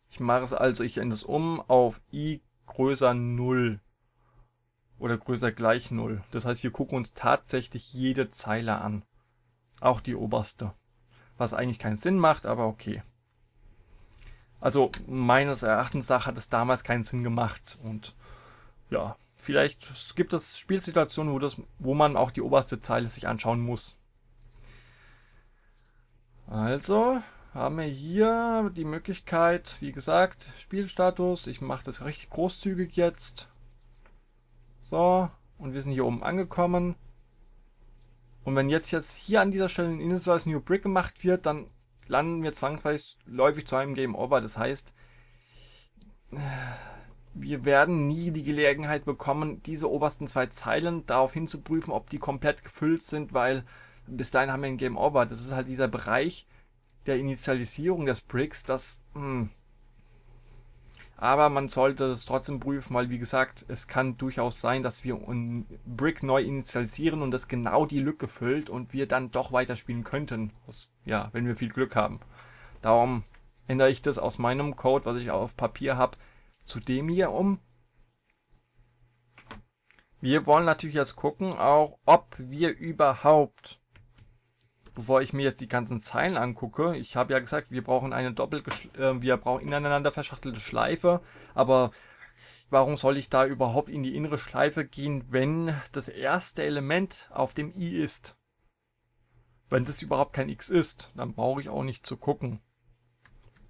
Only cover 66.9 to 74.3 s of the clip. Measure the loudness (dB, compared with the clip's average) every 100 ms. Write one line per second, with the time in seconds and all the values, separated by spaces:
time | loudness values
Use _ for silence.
66.9 | -2 -2 0 -2 -4 -4 -4 2 2 2
67.9 | 0 -2 -2 -8 -4 -2 -2 -2 -8 -6
68.9 | -4 -2 -2 -2 -4 0 0 0 -4 -6
69.9 | -8 -4 -6 -4 -6 -6 -10 -18 -18 -18
70.9 | _ -4 -4 -2 -2 -2 -2 -4 -2 0
71.9 | 2 0 -2 -16 -20 -20 -20 -20 -2 6
72.9 | 6 6 2 -6 -14 -20 _ -2 4 6
73.9 | 4 0 0 -2